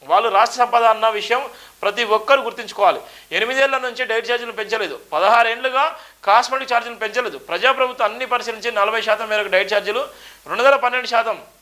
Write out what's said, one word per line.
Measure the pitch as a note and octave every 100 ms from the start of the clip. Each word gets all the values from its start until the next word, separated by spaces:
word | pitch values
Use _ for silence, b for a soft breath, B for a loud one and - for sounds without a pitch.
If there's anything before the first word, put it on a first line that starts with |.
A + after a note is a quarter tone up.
వాళ్ళు | - F3+ A3+
రాష్ట్ర | G3 A#3 B3
సంపద | A#3+ A#3+
అన్న | A#3 A3 A3
విషయం | G#3 G#3 A#3+ C#4 B B B
ప్రతి | - G3+
ఒక్కరు | A3+ G#3+ G#3+ C4+
గుర్తుంచుకోవాలి. | A#3 A3+ A3 - G3+ C3 B B B
ఎనిమిదేళ్ల | E3 A3+ C4 C#4 C4+
నుంచి | B3+ A#3+ B3+
డైట్ | A3+ A#3
ఛార్జీలు | A#3+ A#3
పెంచలేదు, | G#3 G#3 A3+ F#3+ B2 -
పదహారేండ్లుగా | D#3 F#3+ A#3 A#3 A#3 C4 B3+ D4+ D#4+ B B -
కాస్మెటిక్ | G#3+ B3 C4 C4+
ఛార్జీలు | A#3 A#3 A#3
పెంచలేదు. | A3 A3 A#3+ C#3+
ప్రజాప్రభుత్వం | - F3 A#3 C4 B3+ B3+ A3
అన్ని | A3+ B3+
పరిశీలించి | B3 A3 A3 G#3+
నలభై | A3 G3+ A3+
శాతం | G#3+ G#3+ A3+
మేరకు | G#3+ G3+
డైట్ | F3+ G3
ఛార్జీలు, | G#3 F#3+ G#3+ C#4+ B B B -
రెండు | F#3
వందల | B3+ C#4
పన్నెండు | B3 B3 A#3+
శాతం | A#3 A3+ F#3+ - _